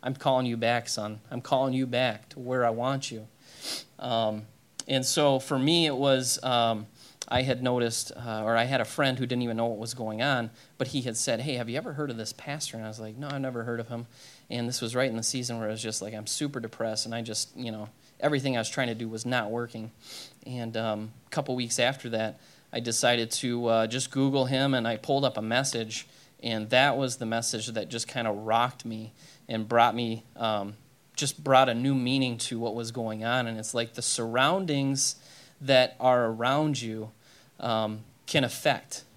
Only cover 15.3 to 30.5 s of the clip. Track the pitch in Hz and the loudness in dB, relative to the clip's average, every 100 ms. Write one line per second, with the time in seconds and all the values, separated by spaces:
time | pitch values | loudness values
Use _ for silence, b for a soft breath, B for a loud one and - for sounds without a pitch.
15.3 | 131 123 117 110 110 113 107 101 110 107 | -4 -4 -4 -4 -4 -6 -6 -8 -8 -6
16.3 | - 147 135 113 - 113 107 110 117 113 | -4 -4 -4 -8 -4 -4 -2 -4 -6 -4
17.3 | 107 - - 120 107 107 - b b 147 | -4 -6 -6 -8 -8 -12 -16 b b 0
18.3 | 147 135 123 110 - 123 113 113 110 117 | 2 0 0 -2 -2 -2 -2 -6 -6 -2
19.3 | 127 107 117 117 113 110 - B B B | 0 0 -4 -6 -8 -12 -14 B B B
20.3 | B - 123 113 110 113 107 110 - - | B -12 -8 -4 -2 -2 -2 -4 -12 -8
21.3 | - 143 127 120 - 123 139 123 113 110 | -4 -2 -2 -2 2 2 2 -4 -2 -2
22.3 | - B B B 117 120 113 127 120 113 | -4 B B B -6 -2 2 4 4 2
23.3 | - 127 120 120 113 113 123 131 139 135 | -2 -2 -2 2 4 2 -2 -4 2 2
24.3 | 135 127 131 139 131 113 110 - 123 139 | 4 2 2 2 2 2 -2 0 2 2
25.3 | 107 110 120 139 117 110 110 - B B | 0 0 2 2 -2 -4 -8 -10 B B
26.3 | B 117 110 107 127 143 131 135 117 113 | B -4 -4 4 6 6 4 0 -2 -2
27.3 | 113 117 113 113 113 95 117 - 131 113 | -2 -2 -4 -4 -6 -6 -6 -6 -2 -2
28.3 | 101 110 117 123 - 117 110 110 - B | -2 2 2 2 -2 -10 -8 -10 -16 B
29.3 | B - 113 110 117 117 113 117 113 - | B -6 -4 2 6 6 4 -2 -4 -8
30.3 | - 113 | -4 0